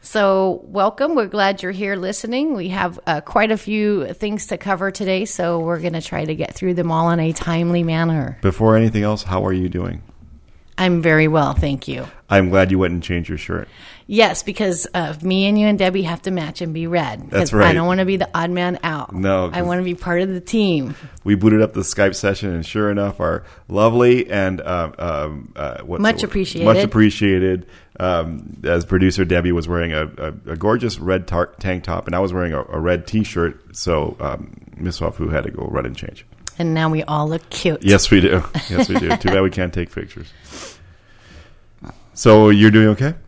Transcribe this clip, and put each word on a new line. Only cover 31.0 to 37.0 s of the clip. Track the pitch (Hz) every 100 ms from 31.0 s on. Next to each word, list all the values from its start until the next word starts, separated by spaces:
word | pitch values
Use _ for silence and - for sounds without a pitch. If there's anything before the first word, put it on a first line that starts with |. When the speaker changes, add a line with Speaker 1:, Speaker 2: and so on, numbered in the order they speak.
| 85 92 87
Speaker 2:
tar-, | 85 87 -
tank | 95 90
top, | 85 85 82
and | 87
I |
was | 95
wearing | 90 87
a, | 73 -
a | 78
red | 82 87 -
T-shirt. | 110 104 - 85 - - -
So, | - 82 73 -
um, | 71 - - - - -
Miss | 87 85
Swafu | 80 - 78
had | 78
to | -
go | - -
run | 67 62
and | -
change. | - - - - - -
Speaker 1:
And | 170
now | 160 160
we | 156